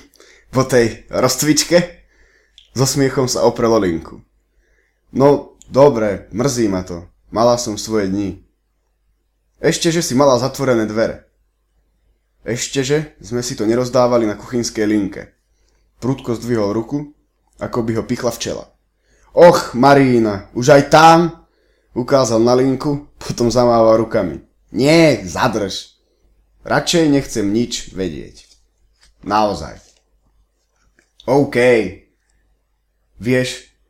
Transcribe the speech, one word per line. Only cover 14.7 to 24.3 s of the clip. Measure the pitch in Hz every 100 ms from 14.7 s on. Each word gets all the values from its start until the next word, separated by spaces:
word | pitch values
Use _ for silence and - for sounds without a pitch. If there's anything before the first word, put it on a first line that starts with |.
| - 107
linke. | 107 98 - - _ _ _ _ _ _ _
Prudko | 120 135 -
zdvihol | 110 113 117 101
ruku, | 113 - 143 147 _ _ _ _ -
ako | - - 113
by | 113
ho |
pichla | 104 123 123
včela. | - - - - _ _ _ _ _ _
Och, | - 170 131 - 120
Marína, | 135 139 135 120 110 98 -
už | - 123 143
aj | 143
tam? | 156 165 165 170 - _ _ _ _ _ -
Ukázal | 123 135 123 113
na | 117 127
linku, | 135 131 147 143 - _
potom | - - 120
zamával | 120 120 117 113 110
rukami. | 110 113 -